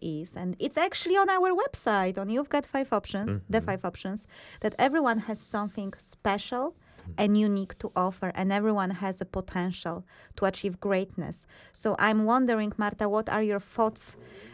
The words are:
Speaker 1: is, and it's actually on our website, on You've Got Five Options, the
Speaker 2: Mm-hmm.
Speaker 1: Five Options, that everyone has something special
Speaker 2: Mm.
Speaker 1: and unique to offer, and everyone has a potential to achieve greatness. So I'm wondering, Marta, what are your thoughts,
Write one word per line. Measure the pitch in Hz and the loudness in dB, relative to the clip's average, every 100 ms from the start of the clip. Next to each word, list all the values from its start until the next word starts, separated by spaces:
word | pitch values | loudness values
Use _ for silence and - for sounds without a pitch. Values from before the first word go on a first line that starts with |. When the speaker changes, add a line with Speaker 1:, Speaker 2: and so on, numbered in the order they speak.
Speaker 1:
is, | 165 151 175 - | -6 -6 -6 -6
and | 185 180 | -6 -4
it's | 294 - | -2 0
actually | 381 - 349 392 | 0 0 2 4
on | 392 | 4
our | 370 370 | 4 4
website, | 370 554 - 233 202 185 190 | 2 0 0 2 2 2 -2
on | 196 | -2
You've | 240 285 | -2 0
Got | 285 285 | -2 -2
Five | 269 269 | -2 0
Options, | 208 - 196 214 98 - | -2 -2 -4 -2 -4 0
the | 220 | 0
Speaker 2:
Mm-hmm. | - | 0
Speaker 1:
Five | 190 180 | -4 -4
Options, | - 190 214 - - - - | -6 -6 -6 -8 -14 -20 -4
that | 214 - | -2 2
everyone | 269 311 254 226 | 2 4 2 2
has | 220 214 | -2 -6
something | - 208 208 - 196 - | -4 -4 -4 -6 -8 -8
special | - - 214 202 - 247 302 - _ - | -12 -2 0 0 -2 -2 -2 -6 _ -18
Speaker 2:
Mm. | - 165 | -8 0
Speaker 1:
and | 208 208 | 4 6
unique | 208 196 190 - | 4 2 -2 -8
to | - 185 | -4 0
offer, | 185 185 180 | -2 -2 -4
and | - 190 | -2 0
everyone | 202 214 202 185 | 2 2 2 0
has | 185 190 185 | -2 -4 -4
a | 185 | -4
potential | 190 185 185 180 180 165 175 - - - - | -6 -4 -2 -2 -4 -6 -8 -12 -20 -14 0
to | 196 | 0
achieve | 190 202 180 | 0 -4 -4
greatness. | 202 190 196 - 147 - - - - | 0 0 0 -6 -4 -4 -6 -10 -18
So | - 220 - | -4 -2 2
I'm | 214 214 | 4 4
wondering, | 214 254 247 220 208 214 | 4 4 4 2 0 -2
Marta, | 208 208 208 | -4 0 0
what | 208 214 | 0 0
are | 214 | 0
your | 214 202 | 0 0
thoughts, | - - 220 - - - - - - | -2 0 0 0 -6 -6 -16 -20 -20